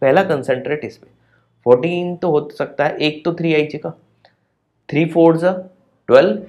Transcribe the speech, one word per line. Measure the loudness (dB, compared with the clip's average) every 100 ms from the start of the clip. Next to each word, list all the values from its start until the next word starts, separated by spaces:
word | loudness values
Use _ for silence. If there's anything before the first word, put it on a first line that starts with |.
पहला | 0 2
कॉन्सेंट्रेट | 0 -2 -4 -4 -4 -8
इस | -10 -16
पे। | _ _ _ _ _ _ 2
फोर्टीन | 4 2 -4 -6 -6
तो | -2
हो | -2 -2
सकता | -8 -8 -4
है, | -4 -2
एक | -4 -4
तो | -6
थ्री | -4 -2
आई | -2 -2
चुका, | -6 -12 -14 _ _ _ _ _ _ _ _ -6
थ्री | -2 -2
फ़ोर | 4 4 4
ज़ा | 0 -4 -8 _ _ _ 2
ट्वेल्व | 4 4 0